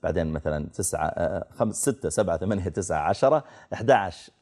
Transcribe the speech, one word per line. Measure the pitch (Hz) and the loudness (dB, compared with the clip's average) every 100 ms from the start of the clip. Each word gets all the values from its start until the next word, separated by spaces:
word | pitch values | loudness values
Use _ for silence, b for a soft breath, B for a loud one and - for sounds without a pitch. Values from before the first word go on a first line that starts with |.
بعدين | 90 85 80 | -2 0 0
مثلا | 78 78 76 76 | -2 -2 -2 -4
تسعة، | - 98 78 80 | -6 -4 -2 -2
آه، | - 87 90 - | 0 -2 -2 -6
خمس، | - 113 104 | -2 -2 0
ستة، | - - - | -2 -2 -2
سبعة، | - 95 82 | 0 0 0
ثمانية، | 92 101 87 | 0 -2 -2
تسعة، | 80 87 78 | -4 -2 0
عشرة، | 78 104 135 151 B B B | 0 2 4 4 B B B
إحدى | - 113 | -2 4
عشر، | 120 95 - - _ | 4 2 -8 -16 _